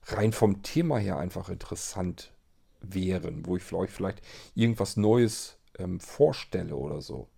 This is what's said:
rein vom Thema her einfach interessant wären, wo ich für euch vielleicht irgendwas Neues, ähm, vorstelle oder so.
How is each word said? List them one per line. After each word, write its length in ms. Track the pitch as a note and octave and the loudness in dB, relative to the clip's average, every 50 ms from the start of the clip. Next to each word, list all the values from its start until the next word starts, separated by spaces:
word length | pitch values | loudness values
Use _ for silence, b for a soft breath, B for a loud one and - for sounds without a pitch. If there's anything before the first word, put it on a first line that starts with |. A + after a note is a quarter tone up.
| - | -10
rein 280 | - - G2+ G#2+ A2+ A2 | -6 -2 2 2 2 4
vom 300 | - A#2 G#2 G2 - - | 6 4 4 4 2 -4
Thema 340 | - - D3 F3 E3 C#3+ | -2 0 0 2 2 2
her 200 | A#2 G2+ G2 F#2 | 0 0 0 -2
einfach 320 | C#2+ D#2+ F2+ - F2+ - - | -2 -4 -4 -4 -6 -8 -8
interessant 840 | F2+ F2 - - - - - - - G2 F#2 F2+ E2+ - - - - _ _ _ _ _ _ _ _ _ | -8 -10 -8 -8 -8 -8 -8 -8 -6 -4 -2 -2 -4 -6 -12 -20 -20 _ _ _ _ _ _ _ _ _
wären, 640 | - G2 F#2+ F#2+ F#2 F#2 F#2 F2+ D#2+ F2 D#2+ - E2 | -16 -6 -4 -2 0 0 0 0 -2 -4 -8 -8 -4
wo 100 | F2 F2+ | -2 -2
ich 80 | F#2 - | -2 -2
für 140 | - F2 | -4 -2
euch 120 | F2 F#2 G2 | -2 -2 -2
vielleicht 320 | - - G2 F#2+ F#2+ - B B B B B B B | -2 -4 -4 -4 -4 -6 B B B B B B B
irgendwas 440 | - A2+ A#2 A2+ - G2 - - | 2 2 2 4 2 -2 -2 2
Neues, 600 | G#2+ G#2 G#2+ A2+ B2 A#2+ A2 A2 - - - - _ _ _ _ - | 4 6 6 8 8 6 4 2 -4 -10 -12 -16 _ _ _ _ -8
ähm, 200 | F#2+ F2+ F2+ F2 | -6 -4 -4 -6
vorstelle 760 | - - - - C3+ D#2+ - - - - - F#2 E2+ D#2+ D2 | -8 -12 4 6 6 6 6 0 -8 -4 -4 -4 -4 -4 -4
oder 260 | C2+ C2 D2 D2+ D2+ | -6 -4 -4 -6 -8
so. 280 | - - - B1+ - - _ | -8 -8 -10 -10 -12 -12 _